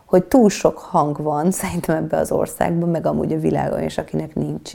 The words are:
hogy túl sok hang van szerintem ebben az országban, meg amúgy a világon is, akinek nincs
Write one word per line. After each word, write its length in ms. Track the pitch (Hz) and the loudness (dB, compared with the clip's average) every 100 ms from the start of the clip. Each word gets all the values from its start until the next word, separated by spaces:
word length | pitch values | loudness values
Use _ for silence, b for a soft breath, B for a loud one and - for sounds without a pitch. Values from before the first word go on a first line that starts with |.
| _ | _
hogy 140 | 185 | 2
túl 260 | - 269 214 | 6 6 6
sok 280 | - 156 - | 4 0 0
hang 440 | - 175 147 147 | -2 0 0 -2
van 300 | 151 147 170 | -2 0 0
szerintem 440 | 185 190 175 - 160 | 0 -4 -4 0 -2
ebben 240 | 160 160 | 0 -2
az 120 | 156 | 0
országban, 580 | - 160 - 170 170 170 | 0 -2 -4 -4 0 0
meg 160 | 165 160 | 0 -2
amúgy 280 | 151 156 | -2 -2
a 60 | 156 | -2
világon 440 | 160 151 139 - | 0 0 -2 -4
is, 140 | 160 156 | -4 -6
akinek 380 | 160 156 156 - | -6 -6 -6 -6
nincs 360 | 147 151 - | -6 -8 -12